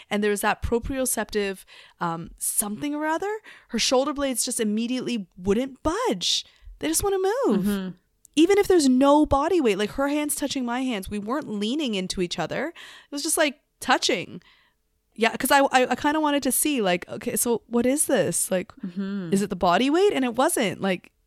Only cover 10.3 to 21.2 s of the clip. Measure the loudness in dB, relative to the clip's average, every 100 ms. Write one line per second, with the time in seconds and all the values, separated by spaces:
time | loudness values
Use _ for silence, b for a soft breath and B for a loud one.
10.3 | -4 -4 -4 -4 -4 -4 -4 -6 -8 -4
11.3 | -6 -6 -4 -2 -2 -2 -2 -4 -4 -4
12.3 | -4 -4 -4 -6 -8 -18 -20 -12 -8 -2
13.3 | 0 0 -2 _ _ 0 2 2 -2 -6
14.3 | -14 b b b _ _ _ _ -2 -2
15.3 | 0 2 4 6 4 2 0 0 0 0
16.3 | 0 0 0 0 0 0 0 -4 -10 -6
17.3 | -2 0 -2 0 0 2 2 2 2 2
18.3 | 0 -2 -2 -4 -10 -10 -6 -6 -6 0
19.3 | 0 0 0 2 4 4 4 2 2 0
20.3 | 2 2 2 0 0 -2 -2 -6 _